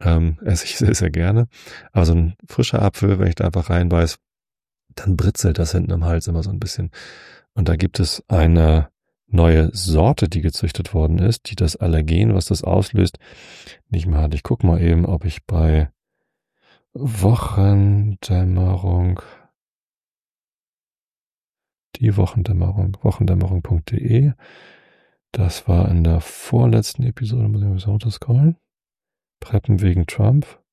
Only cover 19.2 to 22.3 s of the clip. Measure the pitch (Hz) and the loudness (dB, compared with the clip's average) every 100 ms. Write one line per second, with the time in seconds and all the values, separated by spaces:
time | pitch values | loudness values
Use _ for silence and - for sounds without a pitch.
19.2 | - - _ _ _ _ _ _ _ _ | -8 -20 _ _ _ _ _ _ _ _
20.2 | _ _ _ _ _ _ _ _ _ _ | _ _ _ _ _ _ _ _ _ _
21.2 | _ _ _ _ _ _ _ - 113 101 | _ _ _ _ _ _ _ -2 0 0
22.2 | 95 | 0